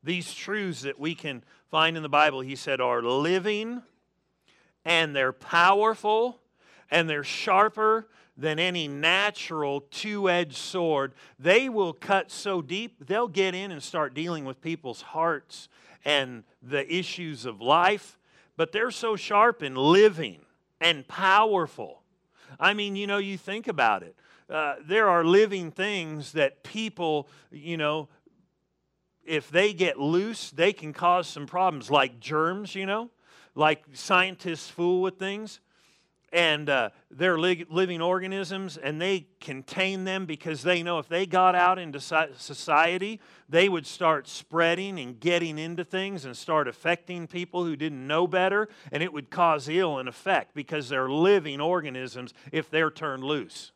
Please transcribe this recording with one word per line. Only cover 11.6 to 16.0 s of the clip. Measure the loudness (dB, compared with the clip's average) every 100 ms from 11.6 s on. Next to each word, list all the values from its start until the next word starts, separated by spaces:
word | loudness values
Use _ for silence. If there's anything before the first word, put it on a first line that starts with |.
| 4
will | -2 -2
cut | -4 0 0 0
so | -8 -4 -4
deep, | -4 -8 -10 _ -4
they'll | -2 -2
get | 0 -2
in | -2 -10
and | -12
start | -8 -4 -4 -4
dealing | -6 -6
with | -8 -10
people's | -8 -8 -8 -12
hearts | -10 -2 0 -2 _ -20 -20 _ _ -10